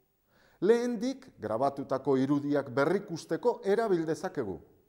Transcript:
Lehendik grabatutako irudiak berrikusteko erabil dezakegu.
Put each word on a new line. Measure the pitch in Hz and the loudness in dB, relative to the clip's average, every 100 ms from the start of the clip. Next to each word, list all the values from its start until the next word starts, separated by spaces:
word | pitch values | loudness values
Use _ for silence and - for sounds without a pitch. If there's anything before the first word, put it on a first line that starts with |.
| _ _ _ _ _ _ | _ _ _ _ _ _
Lehendik | 190 233 247 233 247 269 - - | 2 4 2 -2 -4 -6 -12 -10
grabatutako | 104 113 139 - 117 131 143 131 | -4 0 0 -2 -4 -2 2 2
irudiak | 135 147 143 143 139 | 4 0 0 -2 0
berrikusteko | 120 143 196 - 160 - 160 247 - | 0 2 2 -2 -10 -6 -2 0 0
erabil | 190 208 226 175 160 | 0 2 2 2 0
dezakegu. | 151 185 151 104 82 - _ | -2 -4 -4 -4 -6 -12 _